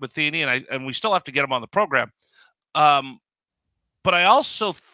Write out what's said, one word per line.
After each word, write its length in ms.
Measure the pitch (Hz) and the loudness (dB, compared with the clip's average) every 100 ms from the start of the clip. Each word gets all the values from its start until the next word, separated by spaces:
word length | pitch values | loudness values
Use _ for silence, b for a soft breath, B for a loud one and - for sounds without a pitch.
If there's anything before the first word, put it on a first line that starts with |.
Matheny, 400 | 135 - 151 165 | -10 -6 -4 -2
and 80 | 143 | -2
I, 140 | 127 - | -4 -4
and 160 | 131 131 | -10 -8
we 80 | |
still 180 | 127 220 | -6 -2
have 120 | 185 | -2
to 80 | - | -2
get 120 | 135 | -4
him 80 | 139 | -2
on 80 | 131 | -4
the 60 | 110 | -4
program. 460 | 196 202 135 113 _ b b b _ _ | -2 0 0 -2 _ b b b _ _
Um, 460 | 151 151 143 135 120 _ _ _ _ _ _ _ _ | 2 4 4 0 -12 _ _ _ _ _ _ _ _
but 120 | 185 | 0
I 100 | 175 | 2
also 480 | 180 254 - - 214 | 4 4 2 -4 -6
th-, 100 | 165 - | -6 -14